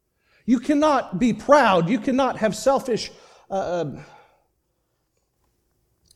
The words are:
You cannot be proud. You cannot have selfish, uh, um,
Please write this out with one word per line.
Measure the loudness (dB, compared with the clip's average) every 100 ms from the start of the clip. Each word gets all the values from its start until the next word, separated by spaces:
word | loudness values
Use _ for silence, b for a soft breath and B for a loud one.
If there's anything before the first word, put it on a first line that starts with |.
| _ _ _ _ -2
You | 0
cannot | 0 2 2 0 -2 -2
be | -2
proud. | -2 4 4 6 2 2
You | -2
cannot | -2 -2 -2 -2
have | -4 0
selfish, | 0 0 -2 -6 -6 b b b b
uh, | -8 -4 -6
um, | -6 -10 -18 B B B B _ _ _ _ _ _ _ _ _ _ _ _ _ _ _ _